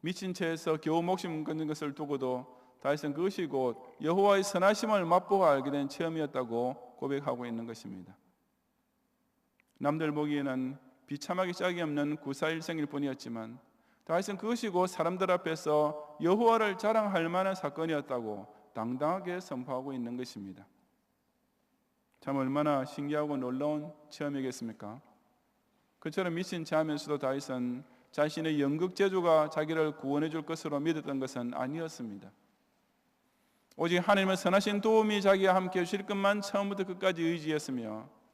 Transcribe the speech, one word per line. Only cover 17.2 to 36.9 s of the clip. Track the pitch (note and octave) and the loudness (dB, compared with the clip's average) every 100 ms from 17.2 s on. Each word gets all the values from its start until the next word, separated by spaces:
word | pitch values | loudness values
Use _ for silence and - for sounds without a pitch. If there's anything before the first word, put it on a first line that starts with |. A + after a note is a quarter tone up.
| E3 | 2
만한 | F3+ F#3+ | 2 0
사건이었다고 | F#3+ D3 C#3+ E3 D3+ C#3+ B2+ A2+ G#2 F2+ - - | 0 -4 -4 -2 -2 -2 -4 -4 -8 -10 -20 -16
당당하게 | - A2+ B2+ D3 F#3 F3+ F3 | -6 -6 0 0 0 -4 -6
선포하고 | F3+ C3 B2+ C3 C3+ | -6 -10 -6 -6 -4
있는 | C3+ A#2+ B2 | -6 -6 -6
것입니다. | B2+ - G2 F#2 F#2+ _ _ _ _ _ _ _ _ _ _ _ _ _ _ _ | -8 -10 -14 -14 -20 _ _ _ _ _ _ _ _ _ _ _ _ _ _ _
참 | - C#3 | -4 -2
얼마나 | C3 C#3 D3+ C#3+ | 0 2 2 2
신기하고 | C3 - C#3+ D3+ D3+ C#3+ | 0 -6 -4 -2 -2 -2
놀라운 | B2 C3 D3 D3+ D#3 - - | -4 -2 -2 -2 -6 -14 -20
체험이겠습니까? | - D3 C#3 C3 B2 A#2 G#2+ G#2 A#2+ _ _ _ _ _ _ _ _ _ _ | -8 -6 -4 -6 -6 -10 -10 -14 -14 _ _ _ _ _ _ _ _ _ _
그처럼 | D#3+ D#3 F3+ | -6 -2 -2
미친 | E3 F#3 F3+ D#3 | -2 -4 -6 0
채 | D#3 | 2
하면서도 | D#3 D3 D3 D3 | 2 -2 -2 -2
다윗은 | C#3 C3+ C#3+ C3 B2 B2 D3 - _ | 0 -2 -4 -4 -4 -4 -10 -20 _
자신의 | - D3+ D#3 D#3+ D#3 | 0 0 0 0 2
연극 | C#3 D3+ F3+ | 2 2 -2
제조가 | F3+ G3 F#3+ F3 D#3+ D3+ | 2 2 4 4 4 4
자기를 | D3+ D#3 D#3+ D#3 D3 | 0 -2 0 0 0
구원해 | C#3 C#3+ D#3+ | -2 0 0
줄 | D#3+ | -4
것으로 | D3+ D#3+ D#3 C#3+ | -6 -6 -4 -2
믿었던 | D3+ D#3 C#3+ C#3 | 0 -2 -2 -4
것은 | C3 B2+ A#2+ | -4 -6 -6
아니었습니다. | C#3 C3 D#3 D#3+ - A#2+ G2 G2 - _ _ _ _ _ _ _ _ _ _ _ _ _ - | -4 -4 -4 -8 -8 -12 -12 -16 -20 _ _ _ _ _ _ _ _ _ _ _ _ _ -2
오직 | E3+ F3 | 2 2
하나님의 | F3+ G3+ F#3+ F#3+ | 4 4 4 2
선하신 | F#3 F#3+ G#3 G#3 | 4 4 4 0
도움이 | A3 A3 G#3+ G#3 | 4 4 4 4
자기와 | G3 G3 F#3+ | 6 6 6
함께 | F#3 F3+ F#3 | 4 2 0
해주실 | F3 G3+ | 0 -2
것만 | G3 G3+ G3+ G#3 | -2 0 2 2
처음부터 | G3 G3+ G3+ G3+ | 0 -2 -2 -2
끝까지 | F#3+ | -4